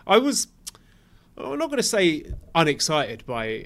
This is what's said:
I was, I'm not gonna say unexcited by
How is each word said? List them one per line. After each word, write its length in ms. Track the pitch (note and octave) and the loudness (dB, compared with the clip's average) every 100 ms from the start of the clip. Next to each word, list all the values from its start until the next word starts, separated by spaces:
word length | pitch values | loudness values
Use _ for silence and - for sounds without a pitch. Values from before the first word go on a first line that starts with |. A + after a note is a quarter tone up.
| - | 2
I 100 | G#3 | 4
was, 300 | C#4 A3+ - _ - - _ _ _ - _ - | 4 0 -4 _ -20 -20 _ _ _ -20 _ -12
I'm 200 | - C#4+ | -8 -4
not 100 | D#4+ | -2
gonna 140 | C#4 | -2
say 420 | - G#3+ F3+ D#3 - - - E3 | 0 2 2 2 -4 -12 -2 2
unexcited 720 | D#3 C#3 - D#3 A#2 A2+ - | 2 2 0 0 -2 -6 -8
by 400 | A#2 A2 A2 | -6 -4 -6